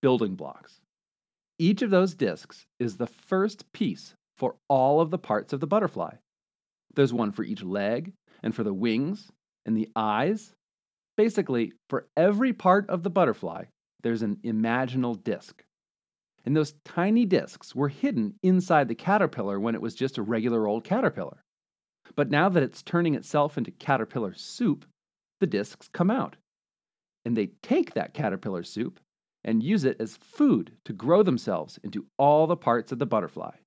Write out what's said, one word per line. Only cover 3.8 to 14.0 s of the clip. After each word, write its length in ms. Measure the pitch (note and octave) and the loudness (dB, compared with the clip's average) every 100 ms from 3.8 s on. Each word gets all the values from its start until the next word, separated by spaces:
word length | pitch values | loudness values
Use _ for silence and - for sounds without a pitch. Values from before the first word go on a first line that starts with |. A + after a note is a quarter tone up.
| A3+ - - _ _ - | -4 -4 -10 _ _ -6
for 180 | F3 - - | -6 -4 0
all 320 | C3+ C3 D3 | 2 4 4
of 100 | E3 | 2
the 60 | F3 | -2
parts 340 | - G#2+ - | -4 -4 -4
of 80 | C#3 | -6
the 80 | C#3+ | -2
butterfly. 480 | G#3 G3 - E2 - _ _ _ _ _ _ _ - | 0 -2 -4 -10 -12 _ _ _ _ _ _ _ 0
There's 180 | C#3 | 2
one 180 | A#2 G#2+ | 2 -2
for 120 | G2+ | -4
each 180 | A2 G2+ | -6 -8
leg, 520 | F#2+ G2 G2+ A#2+ E3 - _ _ | -6 -4 -2 -2 -6 -16 _ _
and 140 | - A2+ | -6 -4
for 80 | |
the 100 | G#2+ | -4
wings, 580 | F#2+ A#2 A2+ C#3+ G3+ - _ _ _ - | -2 0 0 -2 -6 -12 _ _ _ -4
and 100 | A2 | -2
the 140 | A2 - | -2 -2
eyes. 580 | G#2+ G#2+ D3 G#3+ - _ _ _ _ _ _ - | 0 0 0 -2 -8 _ _ _ _ _ _ 0
Basically, 560 | A3+ - - B2 A2+ - - | 2 2 0 0 -2 -6 -6
for 180 | C3+ - - | -6 -4 2
every 380 | F3 G#3 C4 | 2 4 0
part 360 | A3+ F#3 F#3+ G3+ | 2 4 4 2
of 140 | F3+ | -4
the 60 | F3+ | -2
butterfly, 560 | F3 D#3+ G#2 F2+ - F2+ _ _ _ | 2 2 2 -6 -10 -14 _ _ _